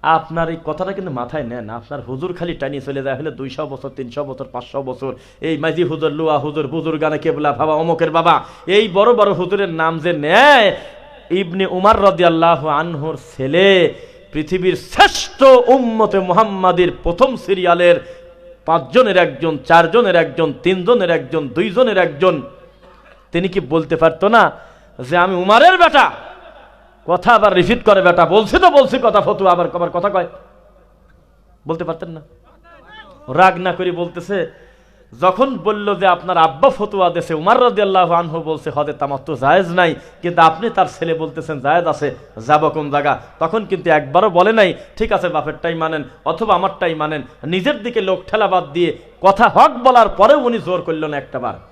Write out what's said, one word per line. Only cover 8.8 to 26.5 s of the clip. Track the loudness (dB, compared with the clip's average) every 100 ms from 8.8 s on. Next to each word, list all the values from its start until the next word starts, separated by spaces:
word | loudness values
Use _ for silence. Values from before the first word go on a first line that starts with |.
| 2
বড় | 2 2
বড় | 4 2
হুজুরের | 0 -2 -2 -4
নাম | -2 -2 -2
যে | -4
নেয়, | -4 0 4 6 6 4 0 -12 -20 -20 -20 -6
ইবনে | -4 -4 -4 -4
উমার | 0 2 4
রাদিয়াল্লাহু | 2 4 2 4 2 2 0
আনহুর | -2 -4 -6 -8 -10 -14 -8
ছেলে | -2 2 4 4 2 -2 -20 -20 -12
পৃথিবীর | -10 -6 -2 -2 -4
শ্রেষ্ঠ | -8 2 2 2 -10 2 6 6 6
উম্মতে | 2 2 0 0 0
মুহাম্মাদির | 0 0 0 0 0 2 0 -2
প্রথম | -6 0 0 -2
সিরিয়ালের | -4 -2 0 4 4 2 -2 -20 -20 -20 -20 -16 -2
পাঁচজনের | -2 0 2 4 2
একজন, | 0 -2 -6 -6
চারজনের | 4 4 6 2 2 2
একজন, | 0 -2 -4 -2
তিনজনের | -2 -2 2 2 2
একজন, | -2 -2 -6 -6
দুইজনের | -4 -4 0 0 2
একজন, | 0 0 0 0 -8 -20 -20 _ -20 _ _ _ _
তিনি | -6 -4
কি | -4
বলতে | -2 -4 -2 0
পারতো | 0 2 2
না | 4 2 -2 -20 _ _ -18
যে | -4 0
আমি | 0 0
উমারের | 2 6 6 6
বেটা?" | 4 4 2 -2 -18 -20 -20